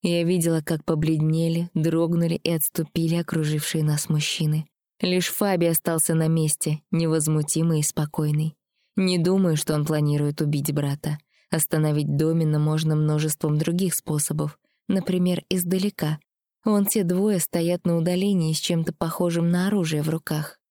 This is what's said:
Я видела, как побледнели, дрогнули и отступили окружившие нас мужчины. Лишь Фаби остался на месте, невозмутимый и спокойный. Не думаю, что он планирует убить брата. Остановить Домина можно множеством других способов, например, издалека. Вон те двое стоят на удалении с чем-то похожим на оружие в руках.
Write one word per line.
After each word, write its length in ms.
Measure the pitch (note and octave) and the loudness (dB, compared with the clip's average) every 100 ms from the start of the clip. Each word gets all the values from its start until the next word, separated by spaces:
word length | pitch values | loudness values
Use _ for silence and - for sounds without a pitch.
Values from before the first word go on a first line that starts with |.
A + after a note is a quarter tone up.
| F3+ | 0
Я 160 | E3+ | 0
видела, 380 | E3+ F3+ E3 D#3+ | 2 2 2 0
как 240 | D3+ D#3+ - | 0 -4 -2
побледнели, 840 | D#3+ D#3 D#3+ D#3 D#3+ E3 E3 F3 | 0 2 2 2 2 0 0 -2
дрогнули 600 | - D#3 E3 E3 E3+ E3+ E3 | -2 0 2 2 2 0 0
и 160 | - | -2
отступили 640 | E3 - - D#3+ - E3 E3+ | -2 -2 -4 -4 -2 0 0
окружившие 680 | E3 E3+ D3+ D3+ - D#3+ | -2 -2 -2 -2 -2 0
нас 240 | D3+ D3 - | 0 0 0
мужчины. 600 | D#3 D3+ - D#3 D#3 D#3 _ _ _ | -2 -2 -2 0 0 -4 _ _ _
Лишь 280 | F3+ F3+ F3 | 0 0 0
Фаби 360 | - G3+ F#3 E3+ | -2 0 2 2
остался 480 | E3 - E3 - | 2 0 -2 0
на 140 | D#3+ D#3+ | 2 2
месте, 560 | D#3+ D#3 - - D3+ _ | 2 0 0 -2 -4 _
невозмутимый 880 | E3 E3 D#3+ D3+ D#3 D3+ D#3+ E3 D#3+ | -2 2 2 2 0 0 0 2 2
и 40 | |
спокойный. 720 | D3+ - D3+ - D3+ D3+ D#3 - _ _ _ - | 0 -2 -4 -2 -2 0 -2 -6 _ _ _ -2
Не 220 | F#3 F3+ | 0 2
думаю, 400 | E3+ F#3+ F#3 D3+ | 2 2 2 0
что 160 | - | 0
он 100 | D3+ | -2
планирует 580 | D3 D#3 D3+ D3 D3 D3 | 0 0 2 2 0 0
убить 300 | D3+ D3 C#3 | -2 0 -2
брата. 460 | D3 C#3+ C#3+ - D3+ _ _ _ | -2 -2 -4 -4 -6 _ _ _
Остановить 680 | E3 - D#3+ D#3 D3+ D3 C#3+ | -4 0 0 2 0 0 0
Домина 420 | D#3 E3 D#3+ D3+ | 0 2 2 2
можно 360 | D3+ D#3 D#3 D3+ | 2 0 0 2
множеством 640 | D3+ D3+ D#3 D3+ D#3+ D3+ | 2 2 0 -2 0 0
других 380 | D#3+ F3 F#3+ - | 0 0 -2 -2
способов, 640 | - D3+ - D3+ D3+ - _ _ - | -4 -4 -2 -4 -6 -8 _ _ -4
например, 540 | F#3+ F3+ F3+ F3+ F3+ - | -2 0 0 0 0 -2
издалека. 720 | F#3 F3 F#3 G3+ - D3+ D#3 _ _ _ _ | -4 -2 -2 -2 -2 -4 -4 _ _ _ _
Вон 220 | - G#3 G3 | 0 0 2
те 180 | A3+ | 0
двое 360 | F3 F3+ G#3 G3 | 0 2 2 0
стоят 480 | - F3 E3+ F3 F3 | -2 -2 0 0 0
на 100 | E3+ | 0
удалении 560 | E3 F3+ G3+ F#3+ D#3+ | 2 0 2 2 0
с 60 | D#3 | -2
чем-то 340 | - E3+ D#3+ | -2 -2 -2
похожим 560 | D#3+ E3 - F3 E3+ E3+ | -4 -6 -2 -2 0 2
на 160 | F3 F#3 | 2 2
оружие 380 | G#3 D#3+ D#3 | 0 0 -2
в 60 | D3+ | -2
руках. 500 | D#3+ - D3+ D3+ - _ | -4 -2 -4 -4 -12 _